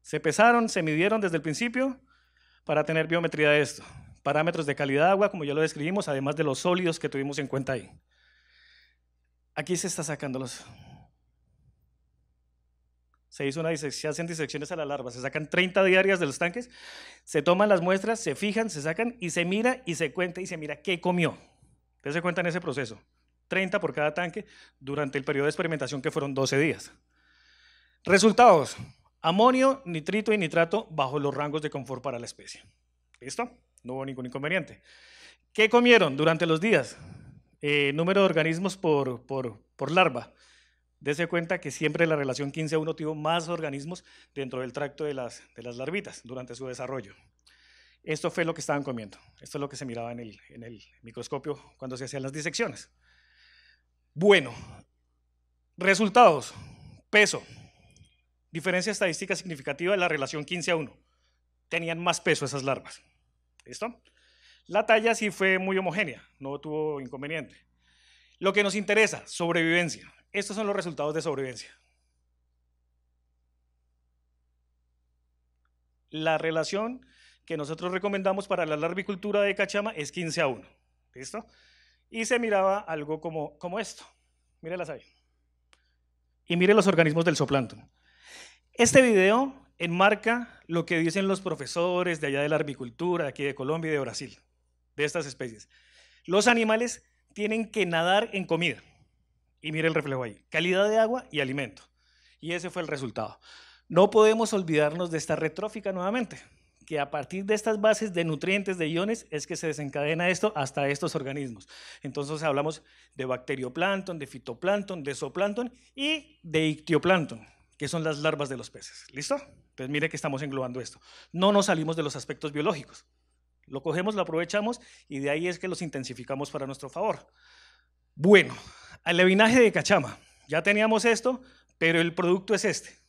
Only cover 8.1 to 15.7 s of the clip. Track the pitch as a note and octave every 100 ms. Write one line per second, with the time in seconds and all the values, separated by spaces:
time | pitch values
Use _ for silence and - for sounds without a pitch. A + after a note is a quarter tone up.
8.1 | _ _ _ _ _ _ _ _ _ _
9.1 | _ _ _ _ - D3+ F3 F#3+ E3+ D3+
10.1 | C#3+ C#3+ C3 C3 - - - - - -
11.1 | _ _ _ _ _ _ _ _ _ _
12.1 | _ _ _ _ _ _ _ _ _ _
13.1 | _ _ - C#3 D3 D#3+ D#3 D3 - D3+
14.1 | D3+ E3+ E3 D3 D3+ C#3+ E3+ C#3+ C#3+ B2
15.1 | B2 C3 D#3 D3+ E3 F#3